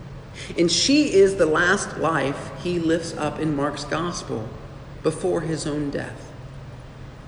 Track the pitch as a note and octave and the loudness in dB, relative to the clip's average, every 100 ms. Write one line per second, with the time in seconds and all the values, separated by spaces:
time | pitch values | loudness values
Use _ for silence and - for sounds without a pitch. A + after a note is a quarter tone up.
0 | - - - - - F3 E3+ - - D4 | -14 -14 -14 -12 -4 2 4 4 6 6
1 | C4 G3 G3 F#3+ D#3 D#3 F3 G3 - - | 6 8 8 6 4 4 4 2 0 -2
2 | D3+ D#3 C3+ C#3+ - - F3+ F3 D#3+ E3 | 0 2 0 -2 -8 -6 -2 0 2 2
3 | - - D3+ D3 D#3 C#3+ C#3+ C3+ - D#3 | 0 -4 -2 0 0 0 0 -2 -4 -2
4 | E3+ E3+ - B2 A2 - - - - - | -2 -4 -6 -6 -6 -10 -14 -14 -14 -4
5 | D#3+ D#3 F3+ E3+ D#3+ D3+ D#3 D3 C#3+ C#3+ | -2 0 0 0 0 -2 -2 -2 -2 -4
6 | - - - - - - - - - - | -6 -10 -14 -14 -14 -14 -14 -14 -16 -16
7 | - - | -16 -16